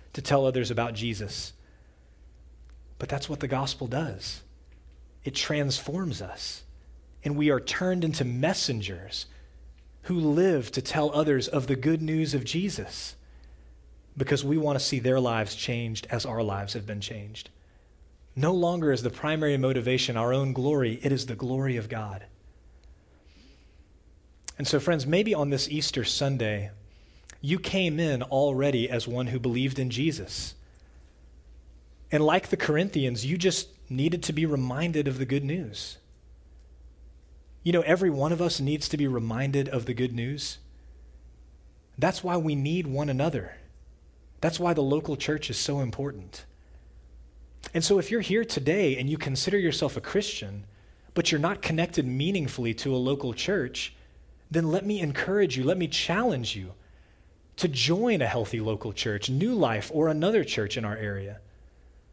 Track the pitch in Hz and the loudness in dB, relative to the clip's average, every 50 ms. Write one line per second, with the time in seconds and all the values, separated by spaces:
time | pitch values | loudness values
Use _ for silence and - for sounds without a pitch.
0 | - - - - - - 143 139 135 131 127 127 120 117 117 117 117 117 110 101 | -20 -14 -10 -6 0 4 4 4 6 4 2 2 0 0 0 0 -2 -2 -2 -4
1 | 113 117 110 101 107 104 - - - - - - - - - - - - - - | -4 -4 -2 -4 -6 -8 -8 -10 -10 -12 -14 -18 -20 -20 -20 -20 -20 -20 -20 -20
2 | - - - - - - - - - - - - - - - - - - - - | -20 -20 -20 -20 -20 -20 -20 -20 -20 -20 -20 -20 -20 -20 -20 -20 -20 -18 -12 -10
3 | 135 - 143 139 - - 147 143 143 123 135 131 135 131 - - 131 113 123 143 | -8 -6 -6 -6 -4 -6 -6 -4 -4 -2 -2 -2 -2 -2 -4 -6 -6 -4 -4 -4
4 | 160 131 98 - - - - - - - - - - - - - - - - - | -4 -4 -6 -8 -10 -10 -12 -12 -14 -20 -20 -20 -20 -20 -20 -20 -20 -20 -20 -20
5 | - - - - - 143 135 - - - 151 147 143 139 131 - - - 147 185 | -20 -20 -16 -10 -8 -6 -4 -2 -2 0 2 2 2 2 0 -2 -2 -4 -2 -2
6 | 190 160 110 - 98 95 - - - - - - - - - - - - - - | -2 -2 -4 -4 -6 -10 -10 -10 -10 -10 -10 -12 -14 -18 -20 -20 -20 -20 -20 -20
7 | - - - - - 147 147 147 151 151 139 123 - - - - 185 185 185 180 | -20 -20 -14 -8 -4 -2 0 4 4 4 4 4 2 -2 -2 0 0 2 2 2
8 | 165 160 143 - 135 123 120 123 139 175 196 - - - 127 107 95 95 95 87 | 2 0 0 0 0 0 0 0 2 2 2 0 0 -2 -2 -2 -4 -6 -6 -8
9 | 95 104 - - - - - - - - - - - - - - - - - - | -10 -10 -10 -10 -10 -10 -16 -20 -20 -20 -20 -20 -20 -20 -20 -20 -20 -20 -20 -10
10 | - - 180 175 156 151 147 170 185 190 170 139 117 - - 135 131 - - 156 | -4 -2 0 2 2 4 4 6 6 4 4 2 0 -2 -4 -4 -4 -2 0 0
11 | 147 147 143 151 156 151 139 127 123 - - 143 123 123 135 120 120 156 165 156 | 2 2 4 4 4 4 4 4 2 2 0 0 0 0 0 2 2 2 2 2
12 | 160 156 160 160 160 139 143 135 117 113 - 170 190 202 - - 92 - - - | 2 0 0 0 0 0 0 -2 -2 -2 -2 -2 -2 -2 -4 -6 -8 -8 -10 -10
13 | - - - - - - - - - - - - - - - - - - - - | -10 -12 -12 -16 -20 -20 -20 -20 -20 -20 -20 -20 -20 -20 -20 -20 -20 -20 -20 -20
14 | - - - 139 131 - 147 135 143 139 151 160 151 147 139 135 - - 139 127 | -20 -12 -6 -4 0 0 0 2 2 2 2 2 2 2 2 0 0 0 0 0
15 | 113 127 127 135 127 120 113 113 107 - - - - - 120 117 117 113 110 - | 2 2 4 4 4 2 2 0 0 -2 -4 -6 -4 -4 -4 -2 -4 -4 -6 -6
16 | - - 117 113 - 131 110 117 110 101 98 98 101 101 - 117 101 110 104 101 | -6 -4 -4 -4 -2 -2 -2 -2 0 0 -2 -2 -4 -6 -6 -8 -8 -8 -8 -8
17 | 95 - 117 107 104 107 110 - - - - - - - - - - - - - | -8 -8 -10 -10 -10 -12 -12 -14 -16 -18 -20 -20 -20 -20 -20 -20 -20 -20 -20 -20
18 | - - - - - - - 131 147 165 185 180 170 170 180 175 160 147 135 117 | -20 -20 -20 -20 -20 -10 -4 0 2 2 2 4 2 2 2 2 2 2 2 2
19 | 120 120 - - - 151 160 156 156 147 143 135 131 131 131 123 113 123 127 127 | 2 -2 -4 -2 -2 0 0 2 2 2 4 4 4 2 2 2 2 2 2 2
20 | - - 117 113 113 123 127 135 139 135 127 131 127 143 151 139 127 113 113 127 | 2 0 0 0 2 2 2 2 2 0 0 0 2 2 4 4 2 2 0 0
21 | - 139 139 127 117 123 117 101 131 123 131 135 135 135 123 117 104 107 120 113 | 0 0 0 0 -2 -4 -6 -4 -2 -2 0 0 0 0 0 -2 -4 -4 -6 -6
22 | 107 98 95 95 - - - - - - - - - - - - - - - - | -6 -6 -8 -10 -12 -16 -20 -20 -20 -20 -20 -20 -20 -20 -20 -20 -20 -20 -20 -20
23 | - _ - - - - - - - - - - - - - - - - - - | -20 _ -20 -20 -20 -20 -20 -20 -20 -20 -20 -20 -20 -20 -20 -20 -20 -20 -20 -20
24 | - - - - _ - - - - - - - 139 - 156 139 - 175 170 151 | -20 -20 -20 -20 _ -20 -20 -20 -16 -12 -8 -6 -2 0 0 2 2 2 2 2
25 | 127 139 165 190 214 226 202 151 143 143 143 135 - - 151 151 147 - - 131 | 2 2 2 2 4 4 2 2 2 2 0 0 0 -2 -2 -2 -2 -2 -2 -2
26 | 110 - - - 143 139 139 120 113 107 104 101 101 101 - - - - - - | 0 0 0 0 0 0 2 2 0 0 0 -2 -4 -6 -10 -14 -20 -20 -20 -20
27 | - - - - - - - - - 139 180 185 - - 190 196 185 165 147 160 | -20 -20 -20 -20 -20 -20 -14 -6 -2 0 0 0 0 0 0 2 2 2 2 2
28 | 170 156 139 120 127 131 139 135 143 143 135 127 139 143 135 120 117 123 127 117 | 2 2 0 0 -2 0 2 2 4 4 4 2 2 2 2 2 2 0 0 -2
29 | - 120 120 123 123 117 131 123 113 127 117 127 135 135 131 139 131 123 110 120 | -2 -2 -2 -2 -2 -2 -2 0 0 0 0 0 0 0 0 -2 -2 -2 0 0
30 | 147 165 - 110 95 - - - - - - - - - - - - - - - | 0 0 -2 -2 -6 -8 -8 -8 -8 -8 -10 -14 -20 -20 -20 -20 -20 -20 -20 -20
31 | - - - - - - - - - - - - - - - - - - - - | -20 -20 -20 -20 -20 -20 -20 -20 -20 -20 -20 -20 -20 -20 -20 -20 -20 -20 -20 -18
32 | - - 156 151 151 156 165 190 - - 190 175 - - 147 156 185 202 - 160 | -6 0 2 4 4 6 4 4 2 0 -2 0 0 2 2 2 2 0 0 0
33 | 135 127 123 110 123 135 175 175 180 185 - - - - - - - - 127 131 | 0 0 0 -2 -2 -2 0 2 2 2 2 0 -4 -6 -12 -18 -10 -6 -2 0
34 | 143 165 175 170 - - 156 156 165 156 147 135 127 127 127 143 170 170 160 151 | 2 2 0 0 -2 -2 0 0 0 2 2 0 0 0 -2 -2 -2 0 0 0
35 | 143 143 131 127 135 113 139 143 139 139 160 190 151 107 104 - - - - - | 0 0 0 -2 -2 0 0 0 0 0 -2 -4 -4 -6 -8 -10 -10 -10 -12 -16
36 | - - - - - - - - - - - - - - - - - - - - | -20 -20 -20 -20 -20 -20 -20 -20 -20 -20 -20 -20 -20 -20 -20 -20 -20 -20 -20 -20
37 | - - - - - - - - - - - - - 165 175 170 165 156 175 175 | -20 -20 -20 -20 -20 -20 -20 -20 -20 -20 -14 -6 0 2 4 4 6 6 4 4
38 | 190 175 147 135 139 156 170 165 175 165 - - 135 143 151 151 - - - 147 | 4 2 2 2 2 2 2 2 2 0 0 0 0 0 0 0 -2 -2 0 0
39 | 143 135 127 120 110 113 110 123 139 139 139 143 135 - 139 123 113 131 120 117 | 0 2 0 0 -2 -2 -2 -2 0 0 0 0 0 0 -2 -4 -2 -2 -2 -2
40 | 127 123 117 117 117 123 143 143 - - - - - - - - - - - - | -2 -2 -2 -2 -4 -4 -4 -6 -6 -8 -10 -12 -16 -20 -20 -20 -20 -20 -20 -20
41 | - - - - - - - - - - - - - - - - - _ - - | -20 -20 -20 -20 -20 -20 -20 -20 -20 -20 -20 -20 -20 -20 -20 -20 -20 _ -4 0
42 | 143 185 185 - - 175 175 175 160 156 147 139 135 147 165 180 165 139 131 139 | 0 0 0 0 -2 0 0 2 2 2 0 0 0 0 0 0 -2 -2 -2 -2
43 | 151 147 131 127 143 170 160 113 90 - - - - - - - - - - - | 0 0 0 2 2 0 0 -2 -6 -8 -12 -18 -20 -20 -20 -20 -20 -20 -20 -20
44 | - - - - - - - - - 165 165 - 175 175 165 151 139 135 147 156 | -20 -20 -20 -20 -20 -20 -8 -2 -2 0 0 2 0 2 2 2 2 2 2 0
45 | 156 160 147 139 - - 156 151 - - 113 - - - 143 143 131 117 - - | 0 -2 -4 -4 -2 -2 -2 -2 -2 -4 -4 -4 -2 -2 0 -2 -2 -2 -4 -4
46 | 139 143 139 98 90 92 - - - - - - - - - - - - - - | -6 -6 -8 -10 -14 -16 -16 -18 -18 -20 -20 -20 -20 -20 -20 -20 -20 -20 -20 -20
47 | - - - - - - - - - - - - - - - 165 165 - 202 190 | -20 -20 -20 -20 -20 -20 -20 -20 -20 -20 -20 -18 -10 -4 -2 0 4 4 4 4
48 | 170 - 220 233 180 - 190 - 226 - - 151 131 147 170 208 190 139 131 123 | 4 2 -2 -2 0 2 2 2 2 0 -2 -2 0 2 2 4 4 2 2 0
49 | 127 139 156 156 - 143 131 131 - 185 202 202 180 160 139 - 156 135 - 110 | 0 -2 -2 -2 -2 -2 -2 -2 0 2 2 2 2 2 0 0 -2 -2 -2 -4
50 | - - - 202 202 - - - 107 98 101 101 101 - - - - - - - | -4 -2 0 0 0 0 -4 -8 -8 -8 -10 -10 -12 -14 -18 -20 -20 -20 -20 -20
51 | - - - 170 165 - 165 147 151 175 202 - - - 165 160 170 170 - 165 | -14 -6 -2 0 2 2 2 2 2 2 0 0 -2 0 0 0 0 0 2 0
52 | 143 123 123 131 147 180 202 185 147 127 - - 120 113 107 - - 139 131 127 | 0 2 2 0 0 2 0 0 0 -2 -2 -2 -2 -2 -2 -2 0 0 2 2
53 | 127 131 143 139 - 123 110 - - - 208 180 123 123 - - - - - - | 2 2 0 0 -2 -4 -4 -2 0 0 0 0 0 -2 -4 -6 -8 -8 -10 -16
54 | - - - - - - - - - - 151 165 165 156 160 196 190 208 208 196 | -20 -20 -20 -20 -20 -20 -20 -20 -8 -2 0 2 2 2 2 0 0 0 0 0
55 | 175 147 135 - - 180 196 208 196 156 123 131 127 147 185 185 170 139 - - | 0 -2 0 -2 0 2 4 4 4 2 2 2 2 2 2 2 0 -2 -2 -2
56 | - - 170 202 147 240 165 127 117 - - 101 92 90 95 - - - - - | 0 0 0 2 2 2 2 0 -2 -4 -6 -6 -8 -10 -12 -18 -20 -20 -20 -20
57 | - - - - - - - - - - - - - 165 135 123 113 143 170 196 | -20 -20 -20 -20 -20 -20 -20 -20 -20 -16 -6 -2 -2 -2 0 2 2 2 2 2
58 | 233 247 220 160 123 107 110 120 107 - - 110 107 110 107 101 - 113 98 - | 2 2 2 2 2 0 0 -2 -2 -2 -2 -2 -2 -2 -2 -2 -4 -6 -6 -4
59 | - 117 104 101 - - 131 139 190 240 254 208 147 117 113 104 - - - 151 | -2 -2 -2 -2 -2 -2 0 0 0 2 2 2 2 2 2 0 -4 -2 0 2
60 | 156 160 151 151 165 202 226 208 147 - - 123 104 101 - 120 110 104 107 110 | 4 4 4 2 2 4 4 2 2 2 0 -2 -2 -2 -2 -4 -4 -4 -4 -4
61 | 107 104 98 98 98 98 104 - - - - - - - - - - - - - | -4 -4 -4 -4 -6 -8 -10 -14 -18 -20 -20 -20 -20 -20 -20 -20 -20 -20 -20 -20
62 | - - | -20 -20